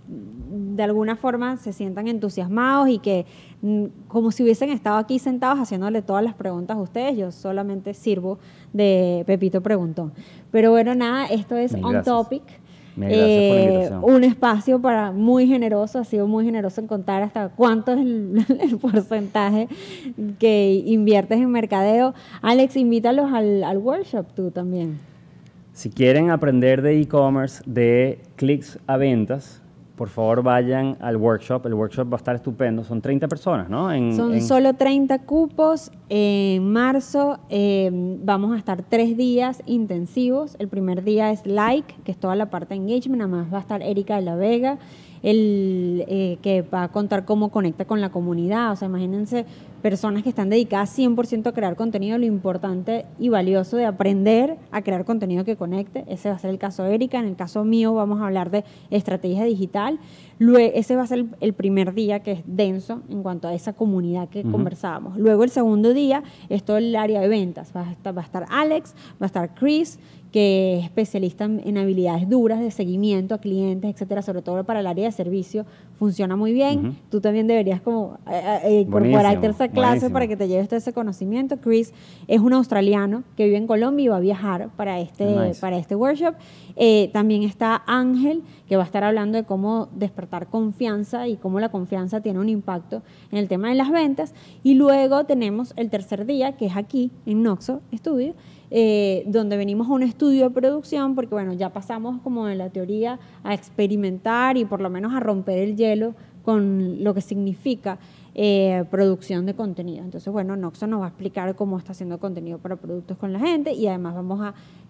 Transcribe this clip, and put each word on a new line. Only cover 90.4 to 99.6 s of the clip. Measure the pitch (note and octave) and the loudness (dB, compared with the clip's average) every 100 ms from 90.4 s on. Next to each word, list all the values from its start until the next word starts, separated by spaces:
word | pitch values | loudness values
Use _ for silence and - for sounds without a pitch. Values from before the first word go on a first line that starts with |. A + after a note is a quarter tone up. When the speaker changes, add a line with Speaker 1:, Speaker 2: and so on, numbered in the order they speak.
| F3 | -6
Speaker 1:
confianza | A3+ A3 G3 A#3 G#3 G#3 A#3+ A#3+ | -4 -2 -2 -4 -4 -4 -6 -6
y | G#3 | -6
cómo | F#3+ F#3+ | -4 -2
la | A3 | -2
confianza | G3+ F3+ F#3+ F3+ G#3+ | -4 -4 -4 -4 -4
tiene | G#3+ F#3 | -4 -2
un | G#3+ | 0
impacto | G#3+ G3 F3+ - A3+ - - - | -2 -4 -8 -8 -12 -12 -20 -8
en | G3+ | -4
el | G3 | -2
tema | F#3 A3 | -2 0
de | |
las | C4 C4+ | 0 2
ventas. | E4 D4+ C#4 D#4 - - - | 2 0 -2 -6 -12 -20 -2
Y | C4+ C4+ | 4 6
luego | C#4+ C#4 C4 C#4 | 6 6 4 2
tenemos | D4 C4+ G#3+ G#3+ B3 - | 2 0 0 -2 -6 -6
el | A3+ | -4
tercer | G#3 F#3+ G3 | -4 -4 -6
día, | A3 C#4+ C4 C4+ | -2 -2 -2 -2
que | |
es | G3+ F#3+ | -4 -4
aquí, | G#3 C4+ B3 - - | -4 -2 -2 -4 -2
en | G#3+ | 0
Noxo | A3+ F#3 - C4+ - | 2 0 -4 -8 -8
Studio, | A3+ E4 C4+ C#4 E4+ - - - | -8 -2 -2 -2 -6 -16 -20 -4
eh, | A#3 A3 G#3 G3+ F#3 G3+ | 2 4 4 2 0 0
donde | A3 G#3 | 0 0
venimos | G3+ | 0